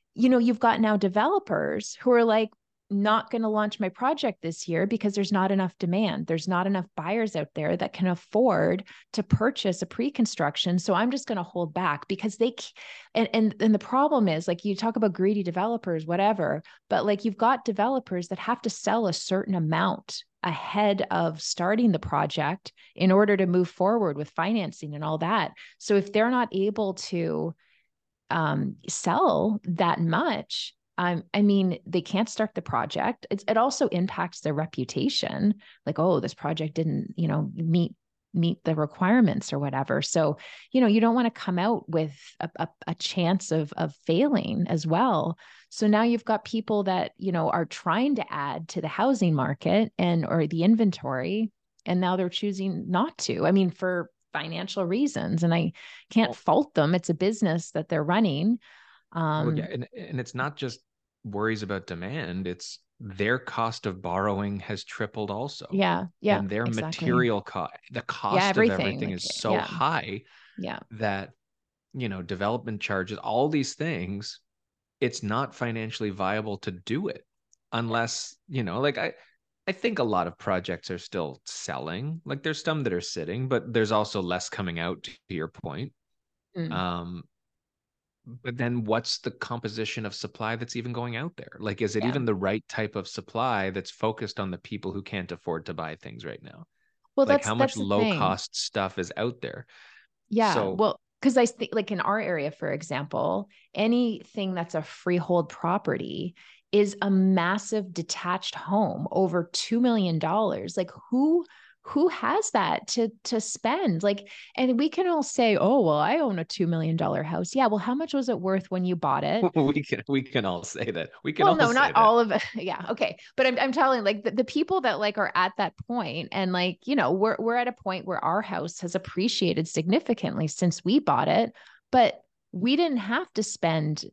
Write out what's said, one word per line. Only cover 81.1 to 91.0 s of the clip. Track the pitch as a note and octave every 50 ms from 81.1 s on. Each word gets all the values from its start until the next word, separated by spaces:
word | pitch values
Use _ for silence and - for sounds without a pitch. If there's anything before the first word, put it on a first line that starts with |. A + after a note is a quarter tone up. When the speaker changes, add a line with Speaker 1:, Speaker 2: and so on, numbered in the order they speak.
| - F#2+ E2 D2 C2+ - -
Speaker 2:
selling. | - - - - - D2+ B1+ C2+ D#2+ E2+ G2 C3 D3+ E3 E3 -
Like, | C3+ C#3+ C#3 -
there's | D#3 D#3 - -
some | E3 D#3 D3+ C3+
that | A2+ F#2
are | F2
sitting, | E2+ - - F2 D#2 D#2+ F#2+ B2 C3
but | C3 C3 A#2 F#2 A#2+
there's | A2+ A#2 A2 G#2 A2+
also | G#2+ G#2+ - - G#2
less | F#2 F2 F2+ F2+ - -
coming | - - G2 F2+ E2+ E2+
out, | E2+ F2 F2+ - -
to | - - _ _ -
your | F#2 D#2 D#2
point. | - - - - E2 C#2 E2 B2+ D3 _ _ _ _ _ _ _ _ _ _ _ _ -
Speaker 1:
Mm. | F3 E3 D#3+
Speaker 2:
Um, | F#2+ F2+ F#2 F2+ F2 F2 E2+ F2 F2+ E2+ - _ _ _ _ _ _ _ _ _ _ _ _ _ _ _ _ _ _ _ -
but | - A#2+ A#2+ - B2+ A#2+
then | B2 A#2+ A#2+ B2 A#2+ A2
what's | G#2 A2 A#2 A#2 - - -
the | - A#2+
composition | - - - - A#2+ A#2 - G#2+ G#2+ A2+ A2 G#2+ - A#2+ A2
of | G2+ G2
supply | - - G#2 - - A2+ A2 A#2
that's | A2+ A#2+ A#2+ -
even | A#2+ A#2 B2 A#2+
going | A#2+